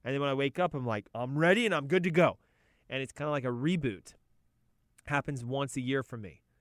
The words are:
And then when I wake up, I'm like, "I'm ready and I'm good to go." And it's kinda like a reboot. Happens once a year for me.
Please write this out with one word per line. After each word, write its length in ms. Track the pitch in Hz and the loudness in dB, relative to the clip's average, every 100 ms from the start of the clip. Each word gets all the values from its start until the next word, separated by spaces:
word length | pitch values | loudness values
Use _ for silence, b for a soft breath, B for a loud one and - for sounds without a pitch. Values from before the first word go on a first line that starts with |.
And 80 | 120 | -6
then 80 | 139 | -2
when 80 | 143 | 0
I 60 | |
wake 240 | 135 139 151 | 0 0 0
up, 160 | 175 | -2
I'm 120 | 147 123 | 0 -2
like, 220 | 107 - | -4 -6
"I'm 240 | 113 123 143 | -8 -4 2
ready 260 | 165 202 | 4 6
and 100 | 233 | 4
I'm 120 | 165 139 | 0 0
good 180 | 180 | 0
to 60 | 175 | 2
go." 280 | 165 160 - b b b b b | 4 4 4 b b b b b
And 120 | 131 | -6
it's 100 | 135 | -6
kinda 180 | - 147 | -6 -2
like 140 | 147 | 0
a 40 | 127 | -2
reboot. 640 | 120 143 180 135 92 - - _ _ _ _ _ _ _ _ - | 0 0 2 0 -4 -12 -20 _ _ _ _ _ _ _ _ -4
Happens 380 | 143 139 139 | -4 -2 -8
once 320 | 120 135 139 139 | -4 -4 -2 -4
a 60 | |
year 200 | 123 135 | -2 -2
for 140 | 127 120 | -4 -12
me. 260 | 98 69 _ _ | -14 -18 _ _